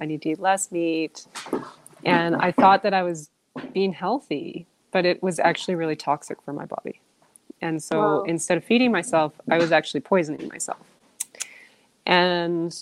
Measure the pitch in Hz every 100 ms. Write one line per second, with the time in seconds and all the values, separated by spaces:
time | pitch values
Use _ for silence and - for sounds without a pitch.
0 | 151 156 160 156 190 190 - 175 165 160
1 | 156 - - - - 135 - - - -
2 | - 175 170 170 180 208 196 196 208 190
3 | 175 165 151 _ _ - - 185 196 165
4 | 185 269 - 147 - 170 - _ _ 185
5 | 180 175 185 165 170 165 - 175 160 151
6 | - 147 - - - 143 - - - -
7 | _ _ _ _ - - 170 160 - 160
8 | 156 151 - 165 - 170 - 233 254 190
9 | 160 160 151 - - 165 170 156 - 151
10 | - 190 156 143 - - - - _ _
11 | _ - - - - - - _ _ _
12 | - 180 180 175 170 170 170 -